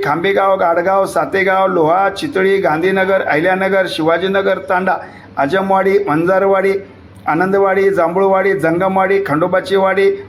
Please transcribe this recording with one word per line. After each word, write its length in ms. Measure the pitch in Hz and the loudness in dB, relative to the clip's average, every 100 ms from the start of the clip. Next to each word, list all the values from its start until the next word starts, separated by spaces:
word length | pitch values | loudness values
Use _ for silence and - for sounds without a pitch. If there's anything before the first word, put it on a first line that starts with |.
खांबेगाव, 520 | 147 160 190 196 196 190 | -2 -2 0 0 2 2
गाडगाव, 500 | 175 170 175 196 190 | 0 0 0 0 0
सातेगाव, 600 | 170 147 190 190 190 190 | -2 -2 0 0 0 0
लोहा, 440 | 175 156 180 196 | 2 2 2 0
चितळी, 460 | 190 151 185 190 196 | -4 -4 0 0 2
गांधीनगर, 680 | 175 156 185 190 190 190 | 0 0 0 0 0 0
अहिल्यानगर, 640 | - 151 180 185 190 190 180 | 0 0 0 0 0 0 -2
शिवाजीनगर, 680 | - 160 170 190 196 196 185 | -2 0 0 0 0 0 -2
तांडा, 380 | 190 185 190 165 - - - - | -2 -2 0 -4 -6 -20 -10 -4
आजमवाडी, 640 | 139 190 190 190 190 196 | -2 0 0 0 2 0
वंजारवाडी, 720 | 151 151 175 190 196 190 190 190 - - - - - | 0 0 0 2 2 2 0 -2 -8 -20 -20 -10 -4
आनंदवाडी, 640 | 151 190 196 196 190 196 | -2 0 2 2 2 2
जांभूळवाडी, 640 | 180 165 180 196 190 196 | 2 0 0 2 2 0
जंगमवाडी, 680 | 170 160 170 190 190 190 196 196 | 0 0 0 0 0 0 0 0
खंडोबाची 500 | 151 180 185 185 190 | -2 0 -2 0 0
वाडी, 340 | 190 190 196 196 | 2 2 0 0